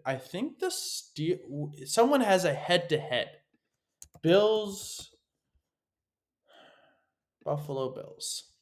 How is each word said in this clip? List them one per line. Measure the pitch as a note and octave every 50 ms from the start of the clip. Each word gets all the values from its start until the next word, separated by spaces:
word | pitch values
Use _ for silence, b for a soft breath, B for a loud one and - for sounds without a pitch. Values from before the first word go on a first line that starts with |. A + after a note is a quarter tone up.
| -
I | C3 C3+
think | B2 - - - F#3 B3+ E4 - -
the | F#4+ F#4
Ste-, | F4+ - - - - - - - - D3+ D3+ E3 F3 - - - C#3+ D3 D3 D3 - - -
someone | - - A3 A#3 C4+ D4 C4+
has | A#3 G3+ F#3+ F#3 F3
a | D#3+ C#3
head-to-head. | - - - F3 F3+ F3 - D#3 B2 B2 - B2 A#2+ - - - - _ _ _ _ _ _ _ _ _ _ _ _ - - - - -
Bills, | D#3+ F3 G3+ G#3 G#3+ A3 G#3+ G#3+ G3+ G3 - - - - - - - _ _ _ _ _ _ _ _ _ _ _ _ _ _ _ _ _ _ _ _ _ _ _ _ _ _ _ b b b b b b b b b b b b b b _ _ _ _ _ -
Buffalo | - D3 D3 - D3 C#3 C3+ C3+ B2+ -
Bills. | - - - - - - - - - - _ _ _